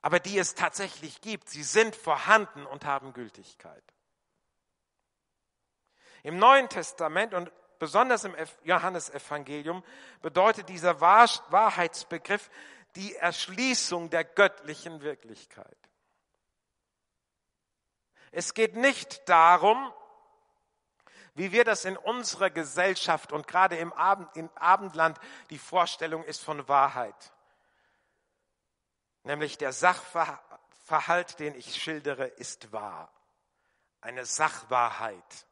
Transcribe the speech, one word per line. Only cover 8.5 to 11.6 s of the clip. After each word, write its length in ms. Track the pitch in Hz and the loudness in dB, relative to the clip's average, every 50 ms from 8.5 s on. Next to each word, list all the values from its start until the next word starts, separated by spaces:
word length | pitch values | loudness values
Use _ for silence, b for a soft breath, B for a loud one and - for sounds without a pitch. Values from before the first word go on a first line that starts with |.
| - _ _ | -14 _ _
Johannesevangelium 1160 | 160 180 165 151 185 185 170 151 - - 139 - - 147 147 143 131 147 147 147 156 170 185 185 B B B B B B B | 0 0 2 2 -2 -4 -6 -10 -10 -12 -14 -12 -10 -10 -10 -10 -10 -12 -10 -8 -8 -8 -10 -12 B B B B B B B
bedeutet 480 | - 160 143 175 190 220 220 214 190 170 | -12 -2 2 4 4 4 4 2 -6 -14
dieser 320 | 185 175 165 180 170 143 | -14 -2 0 0 0 4
Wahr-, 420 | 156 175 196 220 240 220 - - - - | 6 6 8 8 8 6 4 -4 -6 0
Wahrheitsbegriff 1000 | 165 190 | 2 2